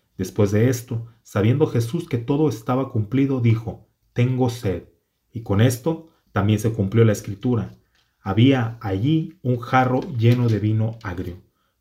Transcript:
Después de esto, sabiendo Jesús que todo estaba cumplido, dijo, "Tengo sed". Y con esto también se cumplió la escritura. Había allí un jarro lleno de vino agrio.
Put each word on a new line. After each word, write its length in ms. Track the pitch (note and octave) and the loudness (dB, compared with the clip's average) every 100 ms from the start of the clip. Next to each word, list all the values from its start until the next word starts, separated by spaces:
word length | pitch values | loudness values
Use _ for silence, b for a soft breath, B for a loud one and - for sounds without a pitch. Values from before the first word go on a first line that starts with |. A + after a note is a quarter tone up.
| _ - | _ -10
Después 340 | F#2 - G2 | -6 0 2
de 180 | G#2 B2 | 4 2
esto, 380 | B2+ - A#2 B B | 0 -6 -10 B B
sabiendo 460 | _ G#2 G#2+ C#3+ D3+ | _ 0 2 2 2
Jesús 420 | A#2+ A2+ E3+ - | 0 -2 -6 -4
que 80 | A#2 | -6
todo 320 | C3 D3 D#3 | -2 0 0
estaba 400 | - - B2+ C3+ | -2 -4 -4 -2
cumplido, 500 | G#2+ G2+ B2+ C#3 C3 | -4 -2 0 0 2
dijo, 480 | A#2 A2+ G#2+ - _ _ _ | 2 2 -2 -12 _ _ _
"Tengo 360 | - B2+ B2+ B2 | -2 0 0 -2
sed". 360 | - G2 F2+ - _ _ _ _ | -2 -4 -6 -10 _ _ _ _
Y 120 | - | -12
con 180 | - G2+ | -2 2
esto 480 | B2 A#2+ E3 E3 b b b | 2 2 -4 -6 b b b
también 260 | G2+ G2+ G#2 | -2 2 2
se 160 | A2 | 0
cumplió 320 | A2 F#2+ A#2 A2+ | -2 0 4 4
la 80 | |
escritura. 640 | G2+ - G2 B2+ A2+ - - _ _ _ _ | 2 -4 -6 -2 -2 -4 -12 _ _ _ _
Había 600 | G2 G2 C3+ C3 A#2 - | -2 4 4 4 -2 -6
allí 560 | G#2 F#2+ C3 D#3+ D#3+ - | -6 -2 0 0 -2 -6
un 160 | B2+ B2 | -4 -4
jarro 440 | - C3 A#2+ B2+ G3 A#2+ | 0 2 2 0 -4 0
lleno 320 | A#2 B2 A#2 | 2 2 0
de 100 | G#2 | 0
vino 380 | G#2+ A2 A2+ - | 0 0 -2 -6
agrio. 360 | F#2+ F2+ F2 F2 _ _ _ _ | -10 -10 -10 -14 _ _ _ _